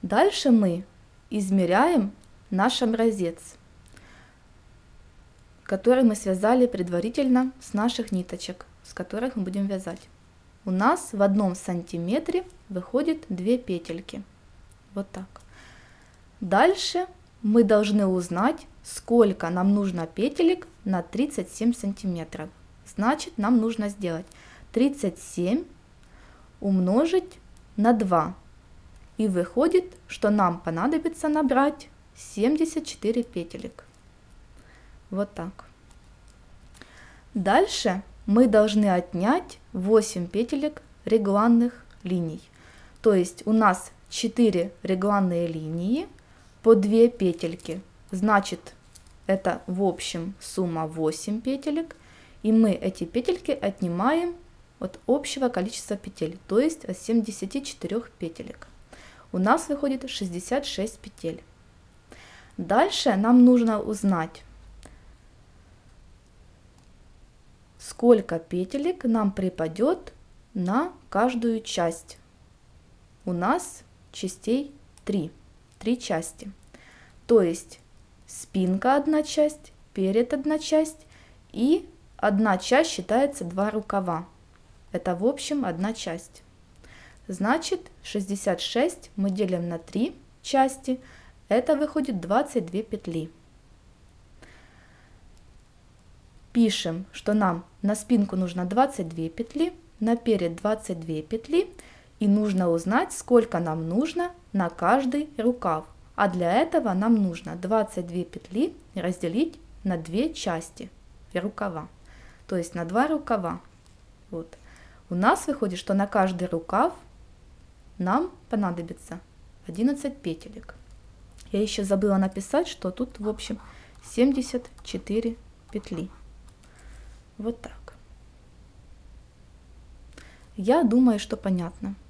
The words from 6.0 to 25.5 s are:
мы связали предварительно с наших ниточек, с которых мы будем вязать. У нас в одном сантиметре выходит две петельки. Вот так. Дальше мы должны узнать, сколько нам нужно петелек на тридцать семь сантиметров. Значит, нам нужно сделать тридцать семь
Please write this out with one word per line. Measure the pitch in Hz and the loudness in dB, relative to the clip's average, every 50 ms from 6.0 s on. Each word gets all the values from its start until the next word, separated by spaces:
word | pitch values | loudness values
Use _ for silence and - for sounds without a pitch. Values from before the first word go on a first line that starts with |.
| 262 | 6
мы | 226 214 | 4 4
связали | 208 - 190 185 180 202 214 247 254 247 | 2 -2 -2 -2 2 4 4 6 6 4
предварительно | 247 247 196 180 175 175 175 175 226 240 - 277 262 247 254 262 262 - - | 4 2 -2 -4 -2 -2 -2 -2 -2 -2 0 2 4 4 2 2 0 -4 -10
с | - - - | -18 -6 -4
наших | 202 214 240 240 - 226 - | 0 0 0 -2 -2 -6 -4
ниточек, | - 185 180 - - 185 - - 185 - - - - - | -4 -4 -4 -6 -10 -12 -10 -12 -12 -14 -16 -20 -20 -20
с | _ - - | _ -20 -10
которых | - 180 - - 214 233 262 254 | -10 -10 -8 -6 -6 -6 -4 -4
мы | 220 190 | -4 -6
будем | 185 185 196 196 | -4 -4 -4 -4
вязать. | 196 196 190 190 175 175 - - - - _ _ _ _ _ _ - _ - _ | -2 -4 -6 -6 -10 -12 -12 -16 -20 -20 _ _ _ _ _ _ -20 _ -12 _
У | 190 | -4
нас | 185 185 202 254 330 359 - - | -2 2 2 2 2 2 -2 -8
в | - 196 | 0 2
одном | 202 202 190 208 208 185 180 | 2 4 4 2 2 0 -2
сантиметре | 190 - - 180 175 170 - - 170 170 175 220 302 330 349 349 359 359 - - - - - | -4 -6 -6 -6 -6 -6 -6 -8 -6 -4 -2 -2 -2 -2 -2 -4 -4 -4 -6 -18 -20 -18 -10
выходит | 196 180 180 - - 262 302 339 320 311 - - | -10 -10 -8 -2 -2 0 0 0 -2 -4 -4 -8
две | 196 175 180 214 247 247 | -8 -4 0 0 0 0
петельки. | 247 - 185 170 170 - 165 170 196 - - 208 202 - - _ _ - - - - - - - - - 196 | 0 -6 -6 -6 -6 -8 -10 -10 -10 -12 -14 -14 -14 -16 -20 _ _ -20 -20 -20 -20 -20 -20 -20 -20 -12 -10
Вот | 196 196 - | -10 -10 -8
так. | - 185 190 - - - - - - - - - - - - - - - - - - - - - - - | -10 -14 -14 -14 -18 -20 -20 -20 -20 -20 -20 -20 -20 -20 -20 -20 -20 -20 -20 -20 -20 -20 -20 -20 -14 -10
Дальше | 214 180 185 202 269 349 392 392 - - - 349 370 359 - - - - _ _ | -4 0 2 4 4 4 4 2 -2 -4 -2 -4 -4 -4 -10 -20 -20 -20 _ _
мы | - 208 214 233 | -2 4 6 6
должны | 233 202 214 208 214 202 202 208 202 | 6 8 6 4 4 4 2 2 2
узнать, | 190 185 180 175 175 175 175 202 269 320 320 - - - - | 2 0 0 -2 -4 -2 0 0 0 0 -2 -8 -20 -20 -20
сколько | - - - - - - 233 240 226 208 185 - - 165 | -18 -14 -14 -14 -4 2 6 6 6 6 4 -2 -4 -4
нам | 175 180 185 196 202 | -2 2 2 2 2
нужно | 208 202 190 180 175 165 165 | 2 2 -2 -2 -4 -6 -6
петелек | - - 208 294 285 - 349 330 370 359 - - - - - | -4 -4 -4 -2 0 2 2 2 2 0 -4 -20 -20 -10 -4
на | 190 190 180 | -2 -2 -2
тридцать | 175 - - 202 269 294 - - 185 185 | -2 -4 -4 -4 -4 -2 -4 -8 -8 -8
семь | - - 214 233 | -8 -2 0 0
сантиметров. | 240 - - 196 196 - - 190 175 170 160 160 - 151 151 170 - - - - - - - | 0 0 -4 -8 -6 -6 -6 -6 -6 -6 -8 -10 -10 -12 -12 -12 -14 -20 -20 -20 -20 -20 -20
Значит, | - - - 208 233 294 - - 349 - - | -14 -6 0 2 2 2 0 -4 -10 -6 -2
нам | 202 208 254 233 | 2 4 4 4
нужно | 220 226 226 220 208 208 | 4 2 -2 -2 -4 -6
сделать | 202 202 196 175 165 160 190 - - - - - - - - - | -6 -6 -6 -4 -4 -6 -8 -12 -18 -20 -20 -20 -20 -20 -20 -4
тридцать | - 226 247 285 277 - - 190 170 - | 0 2 2 2 2 -2 -4 -4 -4 -6
семь | - - - - 175 180 | -18 -10 -6 -4 -2 0